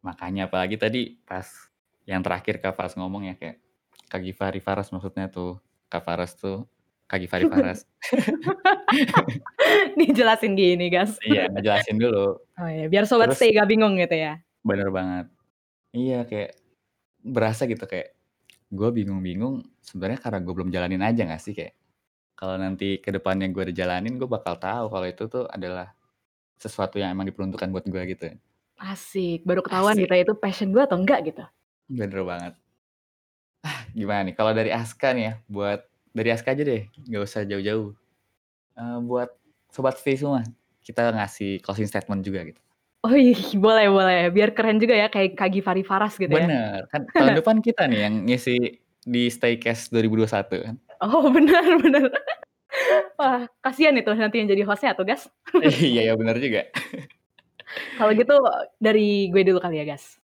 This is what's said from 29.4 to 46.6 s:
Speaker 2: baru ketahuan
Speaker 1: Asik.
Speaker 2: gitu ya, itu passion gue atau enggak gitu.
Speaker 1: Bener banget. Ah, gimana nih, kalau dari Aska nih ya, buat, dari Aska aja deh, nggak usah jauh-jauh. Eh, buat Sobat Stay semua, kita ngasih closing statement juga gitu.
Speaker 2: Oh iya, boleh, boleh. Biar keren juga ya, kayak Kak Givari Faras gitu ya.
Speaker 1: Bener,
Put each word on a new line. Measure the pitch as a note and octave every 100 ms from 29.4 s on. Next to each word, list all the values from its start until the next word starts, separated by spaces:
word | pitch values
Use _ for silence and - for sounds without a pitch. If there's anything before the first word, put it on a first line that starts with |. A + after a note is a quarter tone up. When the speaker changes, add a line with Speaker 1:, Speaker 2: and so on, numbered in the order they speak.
| F3+
Speaker 2:
baru | F3+
ketahuan | F3+ F#3 G3+
Speaker 1:
Asik. | G#3+ F#3
Speaker 2:
gitu | F3+
ya, |
itu | F3+ G#3+
passion | G#3 F#3 G3
gue | G#3+
atau | C#4 F3+
enggak | F#3+ C4 D#3
gitu. | - - _ _ _ _
Speaker 1:
Bener | B2+ G2+ G2
banget. | F2+ F2 F2 - _ _ _ _ _ _ _ _ _ _
Ah, | D3+ C#3 A#2
gimana | - G2+ G2+ F#2+
nih, |
kalau | E2+ A2 A2
dari | A2
Aska | A#2 A2+ - C3+
nih | B2+ A2
ya, | A2+ _
buat, | G2+ G2+ G2+ _ _ _ A2+
dari | A2+
Aska | A2+ B2+ C3+
aja | D3
deh, | A2+ G#2 - C3
nggak | G#2+
usah | G2+ A2 G2+
jauh-jauh. | G2+ G2 A2 G#2 G#2 _ _ _ _ _ _ _
Eh, | - A#2 A#2+ A#2+
buat | B2 A#2+ _ _ _ _
Sobat | - C3 C3
Stay | - C3+
semua, | C#3+ C3+ A#2 - _ _
kita | - - A#2+
ngasih | A2 G2+ - G2 G2
closing | - G2 G#2
statement | G2+ - G2 F#2+
juga | F#2+
gitu. | D#2 - _ _ _ _
Speaker 2:
Oh | A3+
iya, | C#4 B3 A#3 - G3+
boleh, | G#3+ A3 G3+
boleh. | G3 F#3 F3+ F3
Biar | F#3 A3
keren | A3 A3 G#3+
juga | A3+ A3
ya, | G#3+
kayak | G3+ F#3+ F#3+
Kak | F#3+
Givari | G3 G3 F#3 F#3+
Faras | G3 G#3 -
gitu | F3+
ya. | D#3
Speaker 1:
Bener, | E3+ C#3